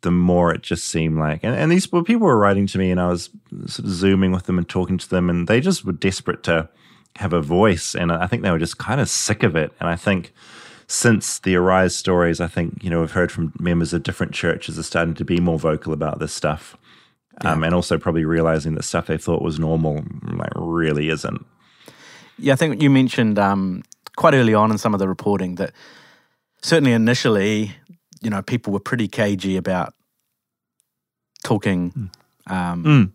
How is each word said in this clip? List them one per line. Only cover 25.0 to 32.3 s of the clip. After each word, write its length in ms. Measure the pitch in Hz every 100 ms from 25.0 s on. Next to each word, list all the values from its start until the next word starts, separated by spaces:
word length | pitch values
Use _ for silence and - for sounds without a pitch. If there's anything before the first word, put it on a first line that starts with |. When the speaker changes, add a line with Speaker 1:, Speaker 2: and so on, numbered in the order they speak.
| 95
Speaker 2:
reporting 480 | 92 107 101 92 87
that 160 | 95 - - - - _ _ _ _ _
certainly 300 | - 165 139
initially, 800 | 117 113 123 131 107 98 107 107 - _ - _ -
you 80 | 113
know, 120 | 104
people 320 | 95 123 -
were 60 | 98
pretty 280 | - 123 104
cagey 480 | - 104 101 98 95
about 360 | 87 92 82 _ _ _ _ _ _ _ _ _ _ _ _ _ _ _
talking, 480 | - 107 104 92 87 135 98 - _